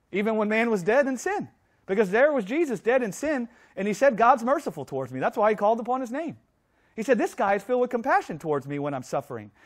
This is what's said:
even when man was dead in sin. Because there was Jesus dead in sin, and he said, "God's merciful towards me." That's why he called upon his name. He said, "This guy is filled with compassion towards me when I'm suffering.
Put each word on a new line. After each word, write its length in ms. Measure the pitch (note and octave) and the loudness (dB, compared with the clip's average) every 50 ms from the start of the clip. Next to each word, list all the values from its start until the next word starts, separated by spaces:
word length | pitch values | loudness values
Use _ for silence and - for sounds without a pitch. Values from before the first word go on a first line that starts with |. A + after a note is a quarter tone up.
| _ _ | _ _
even 260 | - F#3+ G#3 A3 A3 | -4 -2 0 0 0
when 120 | A3 G#3+ G#3 | 0 0 0
man 220 | G#3+ A3 A#3 A#3+ | 2 2 2 2
was 120 | A3+ G3 E3+ | 0 0 2
dead 240 | F#3 A3 C#4 C#4+ | 2 2 4 2
in 120 | C4+ C4 A#3+ | 2 -2 -4
sin. 300 | - F4+ G4+ G4 - - _ _ _ _ _ _ _ - | -4 -4 -4 -4 -6 -8 _ _ _ _ _ _ _ -4
Because 200 | G3 G3 A3+ F#3 | 0 0 0 2
there 220 | F#3 A3+ C4+ D#4 D4+ | 4 4 4 4 4
was 120 | C4+ G3+ | 0 -2
Jesus 340 | F#3 B3 D#4+ F4 C#4 A#3 E3+ | -2 0 -2 0 0 -2 -4
dead 240 | - G#3+ B3 C4+ B3 | 0 2 2 2 0
in 80 | G#3 | -2
sin, 380 | - - - D4+ D#4 C4 A#3+ A3+ _ _ _ _ _ | -6 -4 -4 -2 -2 -2 -4 -6 _ _ _ _ _
and 140 | - F#3+ G#3 | -6 -4 -4
he 60 | G#3+ | 0
said, 220 | - C4+ C#4 B3 | 4 4 2 4
"God's 280 | F#3+ A3+ A#3 C#4 B3+ A#3 | 6 6 6 6 4 4
merciful 400 | B3 C#4 E4+ - - E3+ D#3 C3+ | 0 -2 0 -2 -6 -8 -8 -10
towards 280 | - D3 C3 C3+ A#2 B2+ | -6 -6 -6 -6 -6 -6
me." 60 | C3 | -4
That's 180 | D3 A3 - | -4 -2 0
why 140 | A#3+ G#3 G#3+ | 2 2 2
he 60 | G#3+ | 2
called 240 | G#3 G#3 G3+ A3+ A3+ | 2 2 2 2 0
upon 200 | A#3+ A#3 B3 C4 | -2 -4 -4 -4
his 120 | C4+ A3 A#3 | -4 -6 -6
name. 260 | C#4 E4+ D4+ - - _ _ _ _ _ _ _ _ _ _ _ | -8 -6 -8 -10 -12 _ _ _ _ _ _ _ _ _ _ _
He 80 | - A3 | -8 2
said, 160 | - C4 G#3 | 2 2 2
"This 160 | D#4 G4 - | 2 -2 0
guy 200 | - A#3 G3 G3+ | -2 2 2 2
is 100 | G#3 G3+ | 0 0
filled 160 | - B3 B3 | -2 0 0
with 100 | B3 B3 | 0 0
compassion 480 | B3+ A#3 A3+ C4 D#4+ C4 - - F#3 D3+ | -2 -4 0 2 2 2 2 -2 -10 -8
towards 260 | - D#3+ D3 C#3+ B2+ | -2 -2 -2 -2 -2
me 140 | C#3 D3 C#3+ | -4 -6 -4
when 160 | C#3+ D3 C#3+ | -4 -4 -6
I'm 80 | C3 B2+ | -6 -8
suffering. 480 | - - D3 C#3 - B2+ A2+ G#2+ G#2 _ _ _ | -4 -4 -4 -4 -4 -12 -12 -12 -14 _ _ _